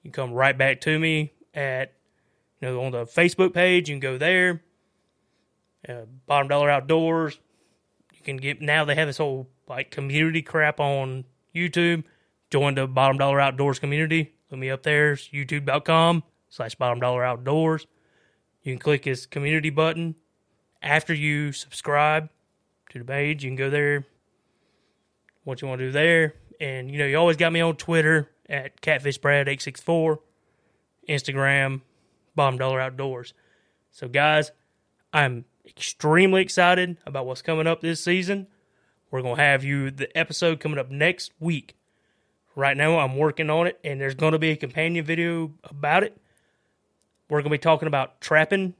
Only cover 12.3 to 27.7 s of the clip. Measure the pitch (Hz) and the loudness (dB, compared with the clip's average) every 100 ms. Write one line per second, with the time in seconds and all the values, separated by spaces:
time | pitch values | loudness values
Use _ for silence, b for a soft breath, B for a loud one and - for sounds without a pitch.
12.3 | _ _ 143 143 135 135 127 135 135 139 | _ _ 0 0 0 -2 2 2 4 2
13.3 | 139 139 131 139 131 143 143 156 160 156 | 2 2 2 -2 -2 -2 -2 0 0 -2
14.3 | _ _ 131 131 135 156 147 151 139 - | _ _ -10 -6 -4 0 2 2 0 -8
15.3 | 143 135 147 139 143 - 160 165 170 - | -10 -6 -4 -2 -2 4 4 6 2 -2
16.3 | _ _ - 113 - 123 120 123 123 127 | _ _ -10 -10 -2 -2 0 0 0 -2
17.3 | 120 127 156 160 160 - _ _ _ _ | -2 0 2 2 0 -4 _ _ _ _
18.3 | _ _ _ 139 127 151 143 143 127 - | _ _ _ -10 -4 0 0 0 -6 -8
19.3 | 143 143 156 151 147 160 165 165 156 _ | -6 -2 0 0 0 0 0 -6 -8 _
20.3 | _ _ _ _ _ 143 156 - 156 151 | _ _ _ _ _ 0 0 0 -2 0
21.3 | 147 147 139 - - - 143 151 156 156 | -2 -4 -8 -12 -10 -2 2 2 0 -4
22.3 | _ _ _ _ _ _ 123 120 139 147 | _ _ _ _ _ _ -16 -6 -4 -2
23.3 | 151 135 131 135 147 147 143 135 _ _ | -4 -6 -6 -2 0 0 -2 -4 _ _
24.3 | _ _ _ _ _ _ _ _ _ _ | _ _ _ _ _ _ _ _ _ _
25.3 | _ 147 127 139 127 131 139 160 165 156 | _ -12 -10 -8 -6 -2 2 4 4 2
26.3 | - _ - 143 131 127 143 143 147 170 | -2 _ -12 -10 -8 -8 -4 0 4 4
27.3 | 156 165 165 165 | 4 2 2 0